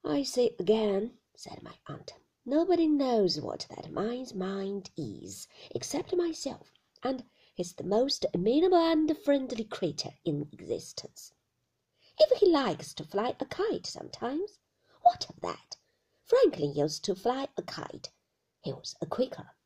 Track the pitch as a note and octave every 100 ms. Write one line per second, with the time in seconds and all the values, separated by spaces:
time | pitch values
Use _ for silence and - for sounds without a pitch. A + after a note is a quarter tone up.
0 | - C#4+ C4+ B3 A#3+ - F3+ A3 G#3+ G3
1 | A3+ - _ _ - - - - - D3
2 | - - _ _ - C#4+ E4+ E4+ D#4+ D4
3 | C4 A#3 F#3 D#3+ - - - - - D#3
4 | G#3 B3 B3+ G3+ F#3+ G3 G3 G3+ F#3 -
5 | C3 G2 F#2 G2+ - - - - - C#4+
6 | - F4+ F4 D#4 C#4 - - _ _ _
7 | B3 C4 - _ _ - F3 - F3+ G#3
8 | C4+ - - - F#3+ C4+ F#4 F4 E4 D#4+
9 | D#4 D#4 - C#4+ C4 A#3 A3 - E3 -
10 | - - - D3 D3+ - - A2+ - -
11 | - - - _ _ _ _ _ _ _
12 | _ - D#5 A#4+ G4+ D#4 B3 D#3 - -
13 | F3+ G3 A#3 - - - G#4+ F4 - -
14 | - - A#3+ D4 G4+ _ _ _ _ _
15 | F5 F5 - - F2 - _ - _ _
16 | _ _ _ B4 A4+ F3+ D3 D3 D3 -
17 | - F#3+ A#3 C4 C4+ - F3 - - -
18 | - _ _ _ _ _ - C3 - -
19 | D#3+ - B3+ - - _